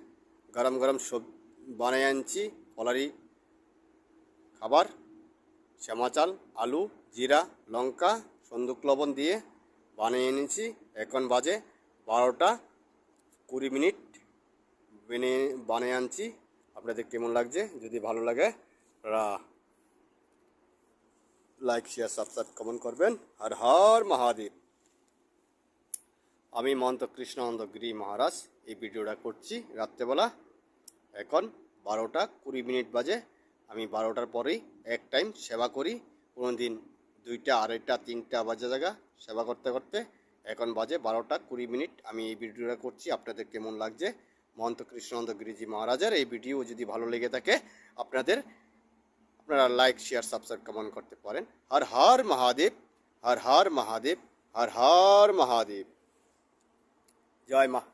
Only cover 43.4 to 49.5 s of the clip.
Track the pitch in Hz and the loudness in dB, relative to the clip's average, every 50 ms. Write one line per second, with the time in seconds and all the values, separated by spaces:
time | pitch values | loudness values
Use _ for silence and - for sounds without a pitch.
43.4 | 110 - - 110 110 110 110 107 110 110 110 113 170 214 233 - _ _ _ _ | -12 -10 -10 -10 -8 -8 -8 -6 -6 -8 -6 -4 -6 -6 -6 -6 _ _ _ _
44.4 | _ _ _ 113 113 117 117 - 117 - 123 117 - - 123 120 117 117 107 101 | _ _ _ -6 -4 -4 -4 -6 -12 -16 -16 -16 -14 -10 -8 -8 -6 -6 -8 -10
45.4 | 110 110 110 101 113 107 107 104 110 117 127 135 190 226 220 160 135 117 120 110 | -10 -14 -12 -12 -10 -8 -6 -4 0 0 0 0 0 0 2 0 0 0 -4 -10
46.4 | 113 127 139 135 127 113 120 113 123 104 101 113 117 117 120 117 120 120 123 127 | -8 -6 -6 -6 -6 -6 -8 -10 -8 -6 -6 -6 -4 -4 -4 -4 -4 -4 -4 -4
47.4 | - - 233 294 - - - - - - _ - 123 - - - - 160 208 277 | 0 0 0 0 -2 -8 -20 -20 -20 -20 _ -12 -12 -4 -4 -2 2 2 0 0
48.4 | 269 - - _ _ _ _ _ _ _ _ _ _ _ _ _ _ _ _ _ | 0 -10 -18 _ _ _ _ _ _ _ _ _ _ _ _ _ _ _ _ _
49.4 | _ - | _ 0